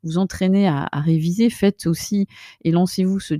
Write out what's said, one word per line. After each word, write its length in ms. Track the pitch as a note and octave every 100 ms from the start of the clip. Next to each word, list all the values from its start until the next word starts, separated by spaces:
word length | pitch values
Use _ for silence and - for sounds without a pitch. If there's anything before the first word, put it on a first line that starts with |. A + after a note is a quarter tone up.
vous 140 | E3 E3+
entraîner 480 | F#3+ - F#3 G3 G3+
à, 220 | C#3+ -
à 80 | C#3+
réviser. 480 | D#3 D#3+ E3 F3+ A#3
Faites 360 | - G3 - E3
aussi 400 | D#3+ - G3+ G3 - - -
et 80 | E3
lancez-vous 480 | E3+ F3+ - F#3 G3
ce 140 | -